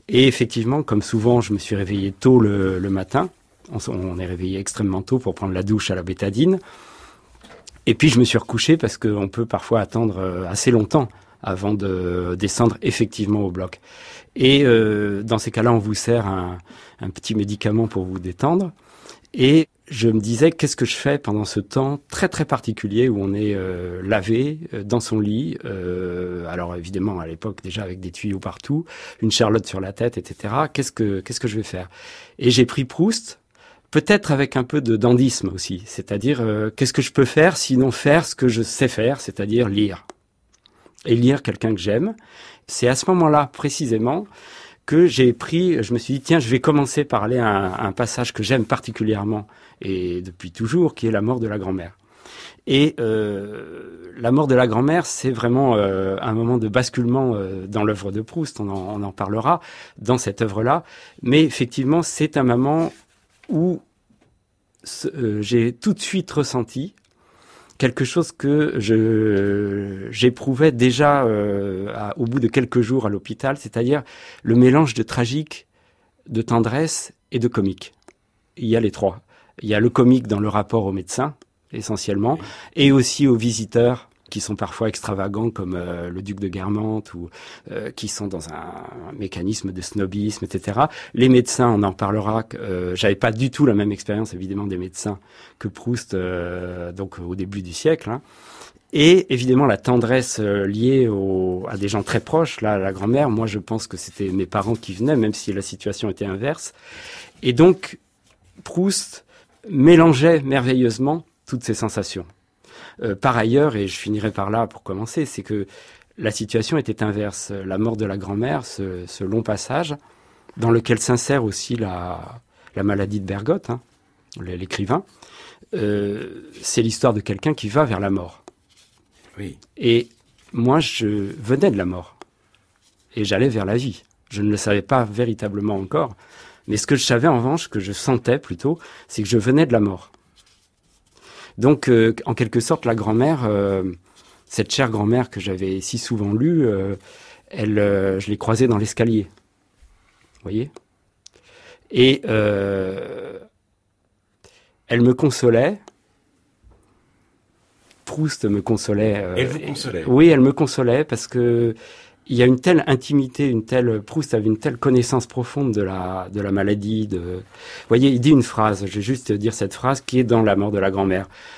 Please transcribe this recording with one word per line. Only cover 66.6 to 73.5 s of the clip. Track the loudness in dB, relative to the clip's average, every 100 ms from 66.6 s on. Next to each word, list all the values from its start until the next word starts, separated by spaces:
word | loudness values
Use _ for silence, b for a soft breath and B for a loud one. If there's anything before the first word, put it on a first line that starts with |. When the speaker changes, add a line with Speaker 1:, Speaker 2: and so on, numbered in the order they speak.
| -4 -8 -10 _ _ _ b b b b b -2
Speaker 1:
quelque | -2 0
chose | -2 0 -2
que | -2 0 2 2 0
je, | 2 4 4 2 2 2 2 0 -2 -4 -6 -8 -10
j'éprouvais | 2 2 2 -4 2 2
déjà, | 4 2 4 4 4
euh, | 2 0 0 -2 -4 -6 -8 -8
à, | -8 -4
au | -2
bout | 0
de | 0
quelques | 0 0 0
jours | 2 0 -2
à |
l'hôpital, | -4 -8 -6 -4